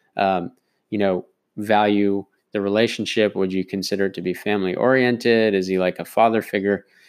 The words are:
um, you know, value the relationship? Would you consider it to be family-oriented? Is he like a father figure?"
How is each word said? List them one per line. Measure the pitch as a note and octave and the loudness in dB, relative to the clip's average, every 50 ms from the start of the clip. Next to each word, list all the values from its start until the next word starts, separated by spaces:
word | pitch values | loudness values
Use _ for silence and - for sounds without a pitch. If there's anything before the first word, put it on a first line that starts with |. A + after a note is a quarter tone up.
| _ _ _ | _ _ _
um, | - G2+ F#2+ F#2+ F2+ F2 F2+ - _ _ _ _ _ _ _ | -2 0 0 0 -2 -4 -8 -12 _ _ _ _ _ _ _
you | G#2+ G#2 | -2 0
know, | G2+ G2 F#2 F2+ - _ _ _ _ _ _ | 0 2 0 -2 -4 _ _ _ _ _ _
value | - G#2 G#2+ G#2+ G#2 G#2+ G#2 G#2 G2+ G2+ G2+ G2 G2 F#2+ - _ _ _ _ | -12 -2 2 2 4 4 4 2 2 2 2 0 -2 -6 -10 _ _ _ _
the | - G#2+ | -6 -4
relationship? | G2 G2+ G2+ G#2+ A#2 A2+ - - G#2+ - - A#2 G#2+ G2+ - | -2 0 0 2 0 0 0 -4 -6 -4 0 2 2 2 2
Would | F#2+ F#2+ F#2 | -2 -2 -2
you | F#2 F#2+ F#2 | -2 -4 -4
consider | - - G2 F2+ - G2+ G2 G2 | -4 -6 -6 -4 -4 -2 -2 -2
it | G2 - | -2 -4
to | G2 | -4
be | F2+ - | -6 -6
family-oriented? | - - - G#2 G#2 G2+ F#2+ F#2 F2+ - - B2+ C3 C3 B2 B2 A#2+ A#2 - A#2+ A#2 A2+ A2 A2 G2 | -6 -4 -4 -4 -2 -2 -2 -2 -2 0 2 2 2 2 2 0 0 0 2 2 4 4 4 2 2
Is | F#2+ F#2 | 0 0
he | F#2 F#2+ F#2 | 0 0 0
like | F#2 F2+ F2+ - | 0 0 -2 -4
a | E2+ | -12
father | - - A#2 A2+ A#2 A2+ A2 | -4 2 2 4 4 2 0
figure?" | G2+ - - G#2 F#2+ G2+ G2+ G2 - _ _ _ _ | -2 -2 -4 -2 0 0 0 -2 -4 _ _ _ _